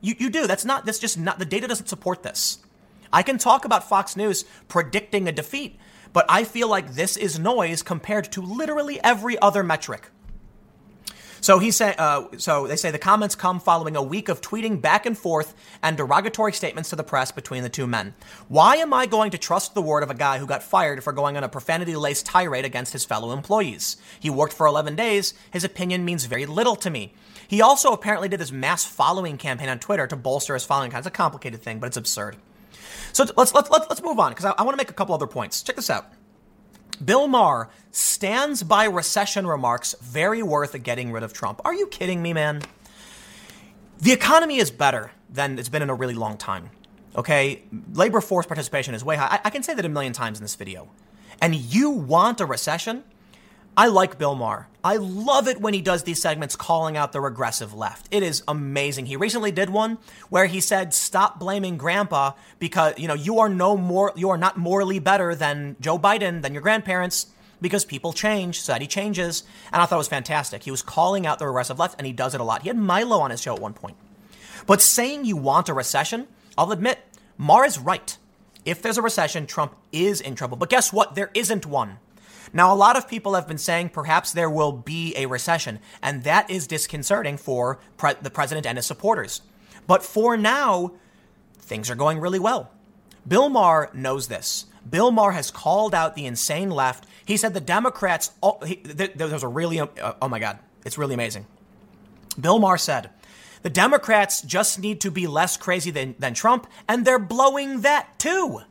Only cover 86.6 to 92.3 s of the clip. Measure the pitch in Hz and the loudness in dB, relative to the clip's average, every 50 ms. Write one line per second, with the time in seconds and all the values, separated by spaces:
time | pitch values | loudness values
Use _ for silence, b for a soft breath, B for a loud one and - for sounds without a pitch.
86.6 | 151 - 160 151 - - - 151 139 - 202 214 233 147 143 143 - - 135 123 | -6 -4 -4 -4 -4 -4 -6 -8 0 0 0 0 0 -2 -6 -6 -4 -4 -2 0
87.6 | 120 123 135 B B B B _ - 147 143 - - 135 - - 147 131 156 156 | 0 0 -2 B B B B _ 0 0 0 0 -6 -10 -4 -4 -4 -2 -2 -4
88.6 | 143 123 117 123 117 - - - - 202 220 180 113 92 - - _ B B B | -4 -4 -4 -4 -4 -6 -6 -2 0 0 0 0 0 -8 -10 -12 _ B B B
89.6 | B B B B B - 185 - - - - 214 220 233 233 226 208 214 240 277 | B B B B B 2 2 2 2 0 0 2 2 4 2 4 2 2 2 4
90.6 | 294 247 202 180 175 180 175 b b b b b b b b b b _ _ _ | 2 2 2 2 0 -4 -6 b b b b b b b b b b _ _ _
91.6 | - - 120 110 107 117 123 117 143 151 160 156 156 175 | -14 -10 -10 -8 -6 -8 -4 0 0 0 0 0 -2 -2